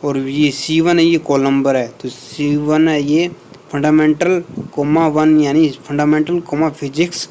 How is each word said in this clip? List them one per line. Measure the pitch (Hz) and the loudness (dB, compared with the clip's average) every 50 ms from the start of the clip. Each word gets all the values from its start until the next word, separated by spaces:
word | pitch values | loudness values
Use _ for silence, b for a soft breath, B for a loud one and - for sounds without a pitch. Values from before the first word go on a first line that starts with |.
| - | -4
और | 147 139 139 | -4 -4 -4
ये | 135 135 139 147 151 143 | -4 -4 0 0 0 2
सी | 127 - - - 160 160 | 2 0 -2 0 0 2
वन | 160 170 175 170 | 2 2 4 4
है, | 165 | 4
ये | 170 170 160 | 4 2 0
call | 160 - 143 139 | 0 0 0 2
number | 135 135 139 139 135 139 135 | 2 2 2 2 2 2 0
है, | 131 123 117 | 0 -2 -4
तो | - - - 127 | -10 -12 -10 -10
सी | - - - - - - 147 147 147 147 | -8 -8 -8 -8 -6 -4 -2 -2 0 -2
वन | 147 147 156 156 160 160 | 0 0 2 2 2 2
है | 156 147 143 | 2 0 0
ये | 143 147 160 175 175 175 - - - - - - - | 0 0 0 0 -2 -6 -12 -20 -20 -20 -20 -20 -8
fundamental, | - 143 139 151 151 156 151 151 156 151 175 175 185 180 175 - - - - - - | -6 -2 0 2 4 4 4 2 2 0 0 0 0 -2 -4 -8 -12 -12 -12 -10 -6
comma, | - 143 143 151 160 165 160 | -6 -2 0 2 2 2 2
one | 147 151 156 160 156 156 | 2 2 2 4 4 4
यानी | 151 143 139 151 160 147 131 - | 2 2 2 2 2 2 0 -6
fundamental, | - - 143 143 147 147 151 151 151 156 175 175 | -10 -6 -2 0 2 2 2 2 0 0 -2 -4
comma, | 170 - - 147 160 160 | -4 -4 -4 -2 -2 -2
physics | 147 - 143 139 135 147 175 175 175 - - - | -4 -6 -10 -8 -2 -2 -2 -2 -2 -6 -6 -8